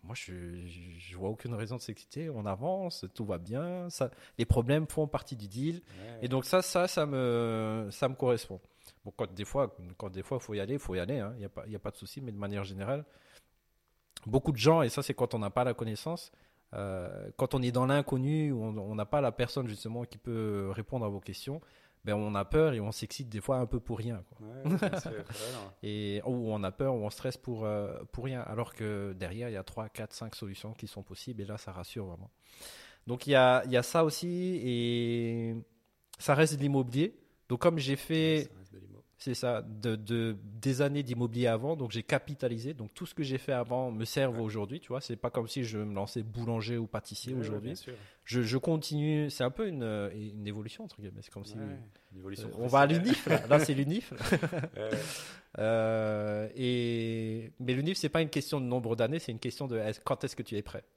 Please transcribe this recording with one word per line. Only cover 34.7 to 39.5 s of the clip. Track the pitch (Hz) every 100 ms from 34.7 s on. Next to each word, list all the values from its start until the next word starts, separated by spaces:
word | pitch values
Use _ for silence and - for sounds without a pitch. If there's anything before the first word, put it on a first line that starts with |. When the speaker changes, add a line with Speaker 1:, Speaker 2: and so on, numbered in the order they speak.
| 120 120 120 120 117 117 117 113 113 - _ _ _ _ -
Speaker 1:
ça | - 143
reste | 160 147
de |
l'immobilier. | 139 139 127 127 180 - _ _ _
Donc, | 123
comme | 175 165
j'ai | 135 139
fait | - 160 160 156
Speaker 2:
Ouais, |
ça | - 95
reste | 92
de | 98
l'immo. | 95 98 _ _
Speaker 1:
c'est | - 120
ça, | 127